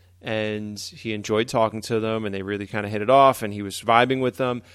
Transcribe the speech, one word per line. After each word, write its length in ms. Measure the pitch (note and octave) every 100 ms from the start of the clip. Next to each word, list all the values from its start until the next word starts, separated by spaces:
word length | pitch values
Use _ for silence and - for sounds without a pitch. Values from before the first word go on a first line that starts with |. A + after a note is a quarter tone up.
| _ _
and 560 | B2 A2 G#2+ G#2+ G#2+ G2+
he 360 | - F2+ A2+
enjoyed 340 | G#2+ G#2 G#2+ B2
talking 340 | B2 A2 A2
to 180 | - A2+
them, 240 | A2 A2
and 100 | G#2+
they 80 | G2
really 240 | F#2+ G2+ G2+
kinda 220 | A2 G2+
hit 120 | G#2+
it 100 | G#2
off, 340 | C3+ C3+ B2+
and 100 | G#2+
he 80 | G#2
was 180 | G2 -
vibing 400 | G#2+ A#2 B2+ C3
with 180 | B2+ -
them. 220 | B2+ A#2+ -